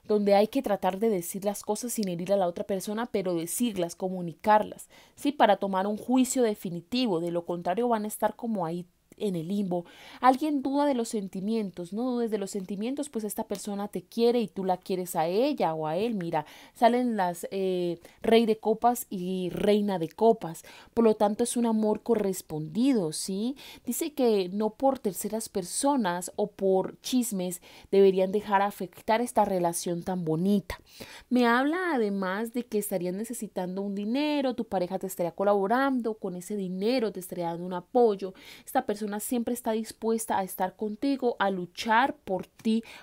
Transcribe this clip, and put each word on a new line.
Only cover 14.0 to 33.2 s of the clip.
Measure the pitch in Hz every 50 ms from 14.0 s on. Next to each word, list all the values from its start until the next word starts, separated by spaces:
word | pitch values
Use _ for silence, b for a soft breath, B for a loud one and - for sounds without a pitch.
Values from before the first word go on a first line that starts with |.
quiere | - - - 226 233 240 240 247
y | 220 -
tú | - 196 190
la | 185 180
quieres | 180 - - 190 180 180 175 -
a | 165 156
ella | 170 185 214 262 302 262 - 196 160 160
o | 160 156
a | 151 160
él. | 180 220 240 220
Mira, | 190 170 165 160 151 - B B B B B B
salen | - 240 226 240 247 254 240 220
las, | 202 180 175 175 - - -
eh, | 190 196 190 190 185 180 175 175 165 - B B B B
Rey | - 226 226 233 233
de | 214 214 220
Copas | - 214 220 220 - 240 247 - - -
y | 208 180 180 185 185 185 180 170
Reina | - - - 208 208 214 202 202 190 170
de | 165 156
Copas, | - - 220 226 226 220 - 160 165 - - B B B B B B
por | 233 233
lo | 220 214
tanto | - 214 208 214 - 240
es | 233 -
un | 240 240
amor | 226 220 214 214 214 214 214
correspondido, | - - 233 214 196 196 185 - - - 160 151 156 156 151 214 254 285 262 214 170 156
¿sí? | 156 - - - 190 196 220 247 285 B B B B B B
Dice | 247 233 - - 302
que | 302 - 254 233 214 196 180 180
no | 190 208 214 214
por | 220 - 262 269 262 -
terceras | - 202 170 - - 202 208 226 - -
personas | - 196 180 175 - - 269 277 294 262 208 175 175 180 180 - -
o | - 208 -
por | - - 196 190 190 185 185 - - -
chismes | - - 254 254 226 - 202 185 180 180 175 - B B B B B B
deberían | 196 196 196 196 185 185 185 190
dejar | 196 208 208 208 202 196
afectar | 196 208 - - 196 - - - - - 220 226
esta | 247 - - 226 208
relación | 202 196 180 175 170 170 - - 185 175 170
tan | 170 190 185 185 170
bonita. | 156 160 160 180 196 208 196 - - - - B B B B B B B B B B
Me | 240 247 247
habla | 233 233 247 269 294 330 370 370 349 302
además | 247 220 202 202 196 190 185 190 208 233 226
de | - 247 233
que | - 220 208
estarían | 196 - 202 180 175 180 180
necesitando | 196